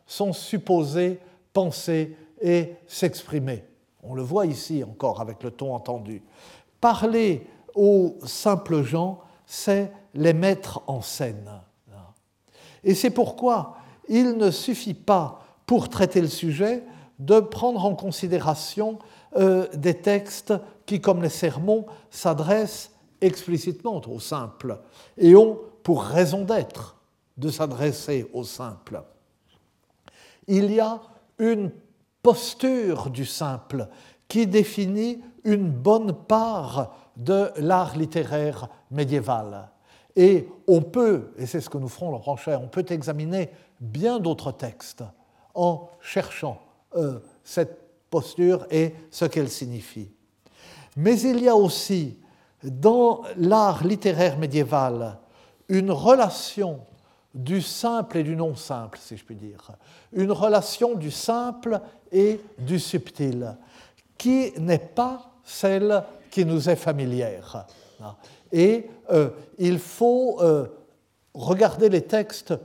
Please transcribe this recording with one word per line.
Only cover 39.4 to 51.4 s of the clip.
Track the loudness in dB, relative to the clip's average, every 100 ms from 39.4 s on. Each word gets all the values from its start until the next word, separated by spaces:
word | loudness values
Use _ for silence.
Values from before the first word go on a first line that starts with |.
| -6 -14 -18 _ _ _ _ 6
Et | 8 6 0 -2 4
on | 4
peut, | 4 2 2 2 -2 -12
et | -8
c'est | -8
ce | -8
que | -8
nous | -8
ferons | -8 -8
l'an | -8
prochain, | -6 -6 -4 -4
on | -4
peut | -6 -4
examiner | -6 -6 -6 -4 -4 -6 -10 _ -16
bien | -10 -4 -2 -2
d'autres | -2 -4 -6
textes | -10 -12 -14 -20 -16 -18 -20 _ _ _ -2
en | -2 -2 -10 -20
cherchant, | -8 -6 -6 -8 -10 -10 _ _ _ -4
euh, | -4 -6 -14 _
cette | -8 -4 -4 -6 _ _ _
posture | -4 -2 2 2 2 0
et | 0 0 -4 -12
ce | -4
qu'elle | -2 -2 -4
signifie. | -6 -10 -10 -12 -16 -16 _ _ _ _ _ -20 -20 -12 0
Mais | 2 2
il | 2 2